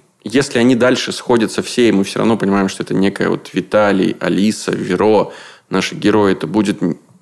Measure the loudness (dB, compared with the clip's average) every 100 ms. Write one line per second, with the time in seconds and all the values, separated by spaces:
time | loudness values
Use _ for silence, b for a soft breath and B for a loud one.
0 | _ _ -4 -2 0 2 2 4 2 2
1 | -2 -6 0 0 0 -2 -4 2 4 4
2 | 0 -2 0 0 0 0 0 -4 -4 -2
3 | 0 0 -2 -2 -4 -6 0 2 2 2
4 | 0 -2 -2 0 0 0 -4 -4 -2 0
5 | 2 2 0 B B B _ -4 -4 -2
6 | 0 2 2 0 -2 0 0 -2 -4 -4
7 | _ _